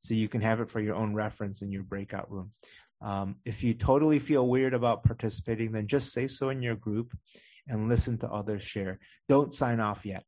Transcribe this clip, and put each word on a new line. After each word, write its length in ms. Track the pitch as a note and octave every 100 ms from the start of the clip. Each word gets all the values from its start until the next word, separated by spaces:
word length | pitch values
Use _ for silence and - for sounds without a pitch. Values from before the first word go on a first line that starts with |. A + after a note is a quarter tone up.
so 100 | -
you 140 | A2 G#2+
can 140 | B2
have 180 | G#2+ A2+
it 100 | A2
for 120 | A2+
your 140 | G#2+ F#2
own 180 | A2
reference 480 | G#2 G#2+ - G#2 G2
in 100 | G2+
your 120 | G2
breakout 460 | F#2+ G2 G2+ G2 -
room. 220 | G2 F#2 _ - - _ _
Um, 360 | G#2+ G2 G2 G2 -
if 180 | G#2+
you 100 | A#2+
totally 460 | A2+ C3 C3+ D#3 D3
feel 280 | - D3 B2+
weird 260 | B2+ C3
about 300 | B2 A#2+ A2
participating, 680 | A#2 A2+ A2+ - - A2 A2+
then 160 | A2 G#2+
just 240 | C#3+ C3
say 160 | - C3
so 220 | - C3+
in 120 | C3+
your 140 | A#2+ G#2+
group 420 | G#2+ G#2 A#2+ - _ - - - -
and 200 | A2 A2
listen 300 | A#2 - A#2
to 100 | A#2
others 340 | G#2 G2+ G#2
share. 360 | - G#2 F#2+ F#2 - _ _
Don't 240 | C3+ D3
sign 260 | - B2+ A#2
off 260 | G#2+ G2+ G#2
yet. 180 | F#2